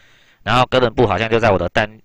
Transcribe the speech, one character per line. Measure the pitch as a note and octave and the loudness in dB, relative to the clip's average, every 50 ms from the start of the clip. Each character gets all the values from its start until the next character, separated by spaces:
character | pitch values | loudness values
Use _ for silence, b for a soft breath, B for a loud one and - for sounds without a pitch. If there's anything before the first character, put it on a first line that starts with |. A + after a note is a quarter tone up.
| b b b b b b b b - | b b b b b b b b -6
然 | - A2+ | -2 -2
后 | B2 B2+ | 0 0
哥 | - - C3 | 0 0 0
伦 | B2+ A#2 A2+ | 0 0 0
布 | - B2 | 0 0
好 | G#2 F#2+ F2+ | 0 0 -2
像 | A2+ A2+ | -2 -2
就 | A2+ A#2 | -2 0
在 | A2 A2+ | 2 2
我 | G2 F2+ | 0 0
的 | E2+ F2+ | -2 -2
蛋 | - A2+ A2 G#2 A2 A2 | -2 -4 -4 -4 -6 -14